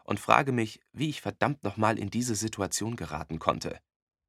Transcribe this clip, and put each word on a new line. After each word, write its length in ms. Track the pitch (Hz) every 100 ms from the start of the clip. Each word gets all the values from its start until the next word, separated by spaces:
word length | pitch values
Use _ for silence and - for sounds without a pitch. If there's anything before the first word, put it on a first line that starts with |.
und 160 | - 104
frage 320 | - 113 139
mich, 300 | 123 110 - _
wie 180 | 113 151
ich 120 | 143
verdammt 420 | 107 110 110 147
noch 140 | 101 101
mal 200 | 107 110
in 120 | 101
diese 260 | 110 123 104
Situation 600 | 110 - 92 - 107 120
geraten 440 | 85 78 78 80
konnte. 400 | - 60 - - _ _ _ _